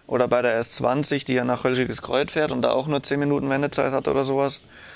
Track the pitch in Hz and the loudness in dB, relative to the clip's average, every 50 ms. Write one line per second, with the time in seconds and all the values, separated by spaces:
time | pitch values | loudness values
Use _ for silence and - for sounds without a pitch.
0 | _ - 123 120 123 120 123 123 123 120 113 117 120 - - - 127 120 127 143 | _ -4 0 0 2 2 2 2 2 2 2 2 0 0 0 0 0 0 0 2
1 | 143 - 151 139 - - 127 127 123 123 123 117 - 127 127 127 127 120 120 - | 2 2 2 0 -2 0 0 0 0 0 -2 0 0 0 2 2 0 0 -2 -4
2 | - - 127 131 151 - - 165 151 147 135 123 117 120 117 131 131 156 147 143 | -4 -2 -2 -2 0 0 0 -2 -2 0 0 0 0 2 2 0 0 0 -2 0
3 | - - 143 143 143 143 143 143 135 139 135 139 143 143 - 143 139 135 135 135 | 0 0 0 0 0 0 0 0 0 0 -2 0 -2 0 0 0 0 0 0 -2
4 | 139 147 139 135 135 131 135 139 139 139 127 - - - - - - - - | 0 0 0 0 0 0 0 0 0 0 -2 -4 -8 -16 -20 -20 -20 -20 -20